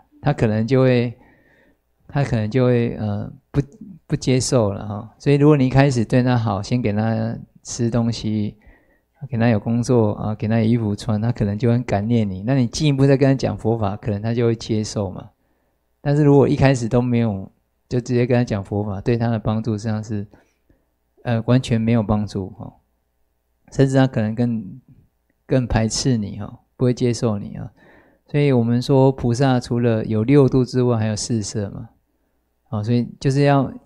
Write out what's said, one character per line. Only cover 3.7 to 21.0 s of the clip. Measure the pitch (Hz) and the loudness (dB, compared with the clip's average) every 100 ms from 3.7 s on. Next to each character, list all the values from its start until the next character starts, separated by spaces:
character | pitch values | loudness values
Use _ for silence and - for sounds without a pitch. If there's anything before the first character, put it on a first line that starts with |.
| - - 180 _ | -8 -20 -20 _
不 | |
接 | 147 - 127 | -6 0 0
受 | 120 131 107 | 2 0 0
了 | 98 104 | -2 -8
哈。 | 104 107 _ | -10 -12 _
所 | - | 0
以 | 143 | 4
如 | 147 | 6
果 | 151 | 4
你 | 131 | 4
一 | |
开 | 131 139 | 4 4
始 | 123 | 2
对 | 104 127 | 0 2
他 | 123 123 | 2 0
好， | 113 98 | 0 -4
先 | 104 123 | -2 -2
给 | 113 | -2
他 | 104 110 110 113 120 - _ | -2 -2 -2 -4 -8 -12 _
吃 | - - 120 | -16 -4 -2
东 | 117 117 | 0 -2
西， | 113 110 107 104 - - - _ _ _ _ 139 | -4 -4 -4 -4 -8 -20 -20 _ _ _ _ -8
给 | 113 | 0
他 | 120 | 2
有 | 107 | 2
工 | 113 117 | 0 -2
作 | 117 123 107 | 2 2 2
啊， | - 104 | 0 -6
给 | 107 107 | -6 -2
他 | 113 | 0
有 | |
衣 | 110 120 | 2 0
服 | 110 101 | 0 -4
穿， | - 107 | -4 -2
他 | 113 | -2
可 | - | -2
能 | 107 104 | -2 0
就 | 120 | 0
很 | 120 | 0
感 | 120 101 107 | 0 -2 0
念 | 117 104 | 0 0
你。 | 92 104 | -4 -2
那 | |
你 | 135 117 | 0 0
进 | - 156 | 0 0
一 | |
步 | 135 139 | 2 4
再 | 135 | 4
跟 | 135 | 4
他 | |
讲 | 135 113 101 | 2 -2 -2
佛 | 110 113 | -2 -2
法， | 101 104 | -2 -4
可 | - | -4
能 | 101 | -4
他 | 110 | -2
就 | 117 117 | 0 0
会 | 113 | 0
接 | - 110 | -2 -4
受 | 107 - 98 | -2 -4 -6
嘛。 | 95 110 _ _ _ _ _ _ _ | -8 -16 _ _ _ _ _ _ _
但 | 147 147 | -2 2
是 | |
如 | 151 | 6
果 | 143 127 | 6 6
一 | 139 | 4
开 | 135 | 2
始 | 139 117 | 2 0
都 | 123 | 0
没 | 123 120 | 2 0
有， | 117 98 95 _ _ _ _ | 0 -2 -8 _ _ _ _
就 | 120 | -6
直 | 117 | -2
接 | 123 | 0
跟 | 123 | 2
他 | 120 | 2
讲 | 120 107 | 0 -4
佛 | 95 104 | -4 -4
法， | 107 98 | -4 -4
对 | 113 120 | -2 0
他 | 117 | 0
的 | 113 | -2
帮 | 110 110 | -2 -4
助 | 110 104 | -2 -4
实 | |
际 | 113 | -4
上 | 107 | -6
是， | 107 107 101 - _ _ _ _ _ _ | -6 -8 -8 -16 _ _ _ _ _ _